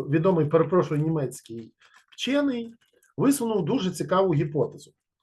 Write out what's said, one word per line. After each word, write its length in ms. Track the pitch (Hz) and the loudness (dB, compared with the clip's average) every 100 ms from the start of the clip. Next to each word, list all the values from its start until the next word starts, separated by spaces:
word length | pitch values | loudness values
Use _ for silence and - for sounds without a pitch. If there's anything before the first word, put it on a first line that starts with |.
| 135 | 0
відомий, 360 | 160 185 170 | 2 2 2
перепрошую, 560 | 147 165 160 185 147 151 | 2 2 2 2 2 0
німецький 720 | 160 160 127 - - 113 113 _ _ _ _ | 0 -2 -4 -8 -14 -14 -14 _ _ _ _
вчений 600 | - 240 285 285 240 233 - _ _ _ - | -8 -2 0 0 -2 -8 -16 _ _ _ 0
висунув 480 | 247 - 226 208 | 2 2 0 -2
дуже 260 | 156 226 185 | 0 0 -2
цікаву 420 | - 160 185 190 | -4 -2 2 2
гіпотезу. 580 | 147 147 147 117 - - _ _ _ | 2 0 -2 -2 -6 -20 _ _ _